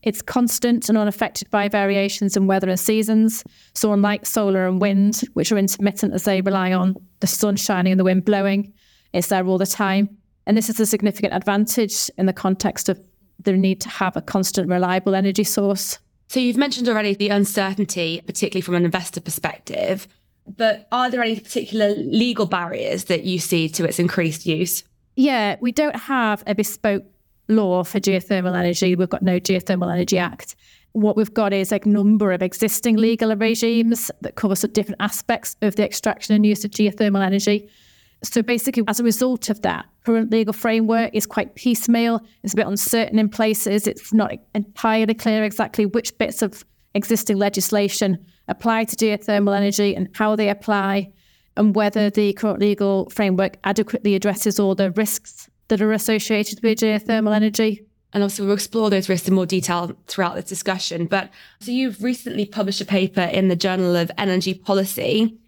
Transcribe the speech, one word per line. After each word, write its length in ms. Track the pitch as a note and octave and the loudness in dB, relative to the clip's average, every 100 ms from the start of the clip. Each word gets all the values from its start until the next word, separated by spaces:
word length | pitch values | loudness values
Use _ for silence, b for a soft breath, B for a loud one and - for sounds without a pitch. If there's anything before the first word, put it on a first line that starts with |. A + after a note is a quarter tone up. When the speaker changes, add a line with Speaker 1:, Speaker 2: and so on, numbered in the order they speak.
Speaker 1:
It's 200 | A3 G#3 | -4 -4
constant 680 | - B3+ A#3+ - A#3+ A#3 - | -4 0 0 2 0 0 2
and 100 | G#3+ | 2
unaffected 520 | G#3 - A3+ - - | 2 0 -4 -4 -4
by 180 | G#3 G3+ | -2 0
variations 680 | G#3 G3 G3 G3 - G3 G3 | 0 2 2 0 0 0 2
in 100 | F#3+ | 2
weather 220 | F#3+ F#3 | 2 0
and 100 | F#3 | 0
seasons. 640 | - A3 G#3+ A3 A3 A3 - B B | 0 0 2 4 2 0 -10 B B
So 180 | - G#3+ | -2 2
unlike 340 | G3+ G3+ G#3 - | 4 2 0 -2
solar 400 | A3 G3+ F#3+ F#3 | 0 2 2 0
and 140 | F#3 | 0
wind, 420 | G3+ G3 G3+ A3 B3+ | 2 2 2 0 -4
which 160 | - D#3+ | -2 0
are 60 | G#3+ | 2
intermittent 560 | G3 - G3+ G3 G#3 | 0 0 -2 0 -2
as 100 | F#3 | -2
they 160 | G#3 F#3+ | 0 0
rely 320 | F#3+ F#3+ F#3 | 0 0 0
on 240 | F#3 F#3 F#3+ - _ | 2 0 -2 -8 _
the 60 | F#3+ | -4
sun 300 | - G#3 G3+ | 0 0 0
shining 360 | - F#3 F#3 | 0 0 2
and 80 | F#3 | 4
the 40 | |
wind 200 | F#3 F#3 | 4 2
blowing, 480 | G3 G3+ G3 G3 G3+ b b b b | 2 2 2 0 -4 b b b b
it's 160 | F3+ - | -4 0
there 180 | F#3+ F#3 | 0 2
all 120 | F#3 | 0
the 80 | G3 | 0
time. 500 | - G3 G3 G3+ - _ _ - | 0 0 0 0 -4 _ _ 0
And 100 | G#3+ | 0
this 120 | A3 | 2
is 120 | A3 | 0
a 60 | G#3+ | 0
significant 480 | G#3+ G3+ G3+ - | 0 0 0 -2
advantage 760 | F#3+ G3+ G3+ A3 - G#3 - - - | -2 0 0 0 0 -2 -2 -6 -2
in 80 | F#3+ | -2
the 60 | |
context 560 | F#3 F#3+ F#3+ G3+ - - | 0 -2 0 -2 -2 -4
of 120 | F#3 - _ _ - | -4 -8 _ _ -6
the 140 | G3 | 0
need 280 | F#3+ F#3+ F#3+ | 2 2 0
to 60 | - | -6
have 280 | - F#3 E3+ | -4 -4 -4
a 60 | |
constant, 460 | - F#3+ F#3 - E3+ | -2 -2 0 -2 0
reliable 460 | F3+ F3+ F#3 G3 | 0 2 0 0
energy 300 | F#3+ G3 F#3+ | 2 2 0
source. 540 | G3+ - G3+ G3 - - _ _ - | 0 0 0 0 -4 -10 _ _ -6
Speaker 2:
So 140 | C4 | -2
you've 160 | B3 A#3+ | 0 2
mentioned 320 | C#4+ B3 A#3+ | 0 0 0
already 260 | G#3+ G#3 | 0 0
the 140 | G3+ G3+ | 0 2
uncertainty, 920 | G3+ G3+ G#3 F#3+ F#3+ G3+ F3+ E3 E3 - | 2 2 0 -2 -2 -2 -2 -4 -4 -8
particularly 360 | - G3 F#3+ | -4 -4 -2
from 120 | F3+ | 0
an 100 | F3 | 2
investor 360 | F3 F#3 E3+ - | 2 0 -6 -10
perspective, 880 | - - D#3+ - - - - F#3+ - _ _ _ - G3 | -8 -6 -6 -8 -10 -4 -2 -4 -8 _ _ _ -16 -2
but 320 | A3 G#3+ - | 0 0 -4
are 200 | A#3+ B3+ | -2 0
there 120 | B3 | 0
any 160 | A#3 A3 | -2 -4
particular 520 | - - - A3 G#3 | -6 -6 -4 0 0
legal 560 | G#3 B2 A3 B3 A3 G3 | 0 0 0 2 0 -2
barriers 580 | F#3 E3+ - - F#3 | -2 -4 -6 -4 -4
that 200 | - E3 | -2 -2
you 140 | F#3 F3 | -2 -4
see 300 | - E3+ D#3+ | 0 0 0
to 160 | D#3 | -2
its 160 | E3 - | -2 0
increased 460 | F3 - E3 D#3 F3 | 0 0 -2 -2 -4
use? 360 | D#3+ F3 - - _ _ | -2 -2 -4 -10 _ _
Speaker 1:
Yeah, 420 | - C#4 B3 G#3 - | 0 2 2 0 -2
we 100 | A#3+ | -2
don't 240 | D4 D4 | 0 0
have 480 | A3+ - C4 A3 G#3 - | -2 -4 0 0 0 -2
a 80 | |
bespoke 500 | G#3 G#3 - G#3+ G3+ - _ _ _ - | -2 -2 -2 0 0 -4 _ _ _ 0
law 360 | A3 G3 F3+ | 2 4 0
for 160 | F3 G3 | 0 -2
geothermal 580 | G3 F#3 - G3 F3+ F3+ | 0 0 0 -2 0 0
energy. 380 | F3 F3 F#3 F3+ | 0 0 0 2
We've 120 | F3+ | 0
got 140 | - | 0
no 160 | F#3 F3+ | 0 0
Geothermal 540 | F3+ F#3 F3 F3+ F3 | 0 -2 -2 -2 -2
Energy 260 | E3+ F3+ F#3 | -2 0 0
Act. 380 | F3 - - - b b b | -2 -6 -16 -20 b b b
What 240 | A3 G#3 G#3 | 0 2 2
we've 180 | G#3+ | 0
got 180 | - G3+ | 0 0
is 180 | G3 F#3+ | 0 0
a 100 | G#3 | 0
number 480 | G#3+ G#3 G3+ G#3+ G3+ | 2 4 4 4 4
of 100 | F3+ | 0
existing 540 | F#3 - A3 - A#3+ A3 | -2 -2 -2 0 0 2
legal 400 | A3+ A3+ A3+ G#3 | 2 2 0 0
regimes 760 | A3 A3+ A3+ A#3 A#3 A#3 - - | 0 0 0 2 2 0 -4 -10
that 120 | - | -12
cover 220 | - G3+ G3 | -2 0 0
some 160 | A3 | 0
different 280 | G#3+ G3+ - | -2 -4 -4
aspects 560 | G#3 - - A3+ - - | -6 -4 -4 -4 -6 -4
of 140 | G#3 G3+ | 0 0
the 80 | |
extraction 500 | D#3+ - A3 - - | 0 -2 -4 -4 2
and 120 | G#3+ G#3 | 4 4
use 180 | G#3 | 2
of 60 | G#3 | -2
geothermal 540 | - G#3 G3+ G#3 G3 | 0 0 2 0 2
energy. 440 | F#3 G3 G3+ G#3 b b b b b b | 2 2 2 0 b b b b b b
So 160 | - A#3+ | -4 -2
basically, 440 | A3+ A#3+ C#4 A#3 A3 | 0 0 0 0 0
as 140 | G#3 | 0
a 40 | |
result 460 | A#3 A3 B3+ B3 - | 0 2 0 0 -2
of 120 | G#3+ | -2
that, 220 | F#3+ E3 - _ | -2 -4 -8 _
current 260 | - A3+ A3+ | 0 0 2
legal 220 | A3+ A3 | 0 0
framework 580 | A3 A3+ A3+ A3 A3+ A3+ | -2 0 2 2 2 0
is 140 | G#3+ - | -2 -4
quite 300 | G#3+ - - | -4 -6 -4
piecemeal. 680 | B3+ A#3 - A#3 A#3 A3+ B B | 0 0 2 2 2 0 B B
It's 80 | G3+ | -4
a 40 | G3 | -2
bit 120 | G3 | -2
uncertain 500 | G3+ - A#3 A3 A3 | -2 0 0 2 2
in 100 | G#3+ | 2
places. 580 | A3+ A3 G#3 G3 G3+ G#3 | 2 0 0 0 0 0
It's 260 | - - | -4 0
not 200 | A3 G3+ - _ | 0 0 -4 _
entirely 600 | G#3+ G#3 - A3+ A3 A3 | -6 -6 -4 0 2 2
clear 280 | A3+ A3+ A3 | 0 0 0
exactly 440 | G#3+ G#3+ - - G3+ | 0 -2 -4 0 0
which 300 | A3+ - - | 0 -4 -4
bits 220 | G#3+ - | -4 -2
of 240 | G3+ - - _ _ | -4 -4 -20 _ _
existing 440 | G#3 G#3 A3 - G3 | -4 0 0 0 0
legislation 840 | G3+ G3 - G#3 G3+ - G3 F3 b b - | 0 0 0 0 0 0 0 -2 b b -10
apply 380 | - A3+ A3+ | -4 0 0
to 100 | A3 | -2
geothermal 640 | - A3 G#3 G#3+ G#3 G3+ G3 | 0 0 0 0 0 2 2
energy 400 | G3+ G3+ G3+ F#3 | 2 2 0 0
and 120 | F#3 | -4
how 220 | - G#3+ G#3+ | -2 0 2
they 140 | G3+ | 0
apply, 640 | G3+ - G3+ G3 G3 G3 b b b b - | -2 -2 0 0 -2 -4 b b b b 2
and 180 | G#3 | 2
whether 360 | G3+ G#3 G#3+ G#3 | 4 2 2 0
the 220 | G#3+ G3+ | 2 0
current 260 | G3+ G#3+ F3+ | 0 -2 2
legal 500 | G#3 G3+ G3 G3 - | 0 2 2 0 -2
framework 460 | - G3+ F#3 F#3+ - | -2 0 2 0 -2
adequately 500 | F#3+ G3+ G#3+ A#3+ G#3 | -2 -2 -2 -2 0
addresses 460 | F#3+ G#3 F#3+ G#3+ G3+ | 2 0 -2 -2 0
all 160 | G3 F#3+ | 0 2
the 160 | F#3+ | 0
risks 560 | F#3+ G#3+ - - - - _ - | 0 -2 -4 -10 -20 -20 _ -2
that 140 | G#3+ | 0
are 120 | G#3+ | 2
associated 680 | G#3+ A3 G#3+ - G#3 G#3+ G#3+ | 0 0 -2 0 -2 -2 -2
with 160 | A3+ A3 | -2 0
geothermal 560 | A3 G#3+ G#3+ A3 G#3+ | 0 0 0 0 2
energy. 500 | G#3+ G#3+ G#3+ A3 G#3+ - _ _ | 2 2 2 0 -2 -10 _ _
Speaker 2:
And 100 | G3+ | -2
obviously, 220 | G3+ G3+ | -2 0
we'll 100 | G3 | -2
explore 340 | G3+ - A3+ G#3+ | -2 -2 0 2
those 200 | F#3+ F#3+ | 2 0
risks 180 | F3+ - | -2 2
in 80 | |
more 120 | F#3+ F3 | 2 2
detail 500 | F#3 - F3 F3 - - | -2 0 -2 -4 -10 -8
throughout 300 | - F3 - | -4 -4 -4
this 80 | |
discussion. 640 | F#3 F#3+ - F#3+ - E3+ E3+ | -8 -6 -4 -4 -4 -6 -2
But 240 | G3 F#3 B B B | -2 -2 B B B
so 120 | G#3 | -6
you've 300 | B3 C4 G3 | -2 -2 -2
recently 420 | A#3+ A#3+ A#3+ - G#3 | -4 -4 -6 -4 -4
published 340 | A3 G3 G3+ | -2 -4 -4
a 40 | |
paper 380 | - G3 F#3+ - | -2 0 2 0
in 260 | F3 F#3+ F#3+ | 0 2 2
the 80 | F3 | 2
Journal 400 | F#3+ F#3 F3+ F3 | 0 0 2 2
of 160 | E3+ - | 0 -2
Energy 380 | G3 F#3 F#3+ | -2 0 -2
Policy. 840 | F#3 - G3 F#3+ - - A3 A3+ - | -4 0 0 0 -2 -2 0 0 -2